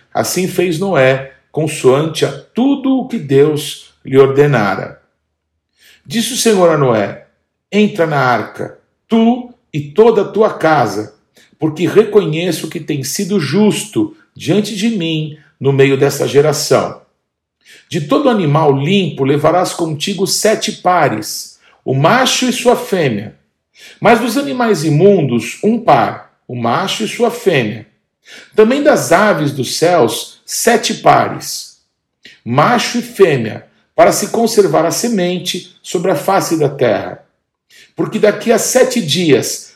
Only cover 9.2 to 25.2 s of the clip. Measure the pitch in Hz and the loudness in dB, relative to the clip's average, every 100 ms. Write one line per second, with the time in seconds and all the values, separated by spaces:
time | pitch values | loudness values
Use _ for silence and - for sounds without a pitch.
9.2 | 226 247 - - _ 147 143 - 233 214 | 2 0 -6 -20 _ -10 -2 2 4 4
10.2 | 175 202 214 - 160 147 107 101 107 _ | 0 0 0 2 0 2 0 -4 -10 _
11.2 | _ _ _ - 156 165 165 185 226 214 | _ _ _ -6 -6 -2 0 2 4 2
12.2 | 165 156 185 - - 175 147 143 127 - | 2 -2 -4 -4 -6 -8 -6 -6 -6 -6
13.2 | 180 202 135 185 214 - - 113 - - | -2 -2 0 2 4 2 -2 -4 -4 -6
14.2 | _ - 107 196 208 208 233 214 165 156 | _ -8 -2 0 -2 -2 -2 -2 -2 -4
15.2 | 151 151 _ - 135 139 135 135 139 139 | -6 -10 _ -4 0 2 2 2 0 0
16.2 | 123 135 147 143 - 120 87 - _ _ | 0 2 2 0 0 0 0 -8 _ _
17.2 | _ _ _ _ _ - - 160 143 294 | _ _ _ _ _ -20 -10 -6 -2 0
18.2 | 277 220 151 151 151 135 147 202 165 139 | 2 0 0 2 2 0 0 0 0 -2
19.2 | 135 147 156 180 180 - 165 151 196 180 | -2 0 2 0 0 -4 -6 -6 -6 -4
20.2 | 190 - 208 214 - 165 180 180 143 107 | -4 0 0 0 -4 -4 0 2 0 -2
21.2 | 104 - - _ _ _ - 135 165 240 | -8 -12 -14 _ _ _ -4 0 2 2
22.2 | 254 - 254 - 247 220 - 185 143 104 | 2 0 -2 0 0 0 0 -2 -2 -4
23.2 | - - _ _ _ _ - - 196 233 | -8 -16 _ _ _ _ -20 -2 2 2
24.2 | 240 254 277 254 233 170 156 147 196 190 | 0 -4 -4 -2 0 0 0 4 4 4